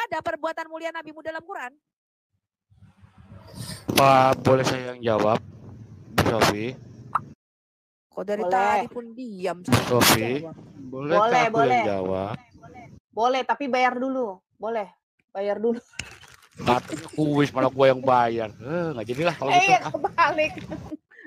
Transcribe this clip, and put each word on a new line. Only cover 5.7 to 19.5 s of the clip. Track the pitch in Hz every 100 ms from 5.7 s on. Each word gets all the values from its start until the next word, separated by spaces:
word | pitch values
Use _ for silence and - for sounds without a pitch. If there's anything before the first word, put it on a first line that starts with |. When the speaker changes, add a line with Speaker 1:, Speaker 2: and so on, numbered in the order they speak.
| - - - - -
Speaker 2:
Bu |
Sofi? | - 113 - 104 117 131 - - - - - - _ _ _ _ _ _ _
Speaker 1:
Kok | -
dari | 190 208
Speaker 3:
Boleh. | 180 190
Speaker 1:
tadi | 202 208 233
pun | 240 233
diam, | 226 254 196 180 175
Speaker 2:
Bu | 185 240 -
Sofi, | 123 131 113 113 135
Speaker 1:
jawab. | 160 156 - - 135
Speaker 2:
boleh | 131 143 175
Speaker 3:
Boleh, | 220 247
Speaker 2:
aku | 233 220
Speaker 3:
boleh. | - -
Speaker 2:
yang | 104
jawab? | 98 92 95 98 120 - - - - - - _
Speaker 3:
Boleh, | - 240 262
tapi | 240 226 285
bayar | 254 254 247
dulu. | 269 262 233 185 _ _
Boleh, | 214 233 190 _ _ _ _ 190
bayar | 202 202
dulu. | 226 233 - - - - - - _ -
Speaker 2:
Katanya | - 123 - 147 -
kuis, | - 156 147 143
malah | 127 131
gua | 127 135
yang | 131
bayar. | 131 123 120 117 110 -
Eh, | 117 175 165 131
nggak | 110
jadilah | 127 170 156
kalau | 135